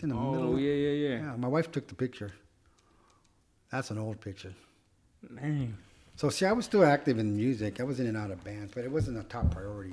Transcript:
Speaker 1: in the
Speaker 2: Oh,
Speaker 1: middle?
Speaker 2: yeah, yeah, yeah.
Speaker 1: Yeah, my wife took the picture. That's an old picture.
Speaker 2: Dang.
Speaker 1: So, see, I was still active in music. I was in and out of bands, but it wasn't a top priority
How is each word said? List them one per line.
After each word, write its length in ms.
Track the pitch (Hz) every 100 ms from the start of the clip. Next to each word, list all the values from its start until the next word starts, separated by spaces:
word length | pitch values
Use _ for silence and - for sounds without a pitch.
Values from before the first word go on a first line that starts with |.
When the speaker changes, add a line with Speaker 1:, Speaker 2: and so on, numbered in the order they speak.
Speaker 1:
in 80 | 156
the 40 |
Speaker 2:
Oh, 160 | 117 135
Speaker 1:
middle? 260 | 131 127 131
Speaker 2:
yeah, 120 | 143
yeah, 340 | 143 143 147 143
yeah. 80 | 120 151
Speaker 1:
Yeah, 60 | 120
my 120 | 123
wife 240 | 156 160
took 160 | 143 -
the 60 |
picture. 360 | 95 127 - 104 - _ _ _ _ _ _ _ _ _ _ _ _ _
That's 180 | 131 -
an 80 | 107
old 220 | 110 107
picture. 340 | 101 95 95 92 - _ _ _ _ _ -
Speaker 2:
Dang. 420 | 120 143 147 120 101 - - -
Speaker 1:
So, 160 | - 147
see, 160 | - 190
I 60 |
was 120 | 240
still 200 | - 208
active 340 | 156 143 143 113
in 180 | 107 104
music. 440 | 123 113 104 101
I 20 |
was 160 | 131 127
in 60 | 120
and 100 | 110
out 140 | 101
of 120 | 92
bands, 280 | 104 101 98
but 100 | 123
it 60 | 127
wasn't 280 | 151 - 113
a 60 |
top 260 | - 120 -
priority 400 | 82 98 104 92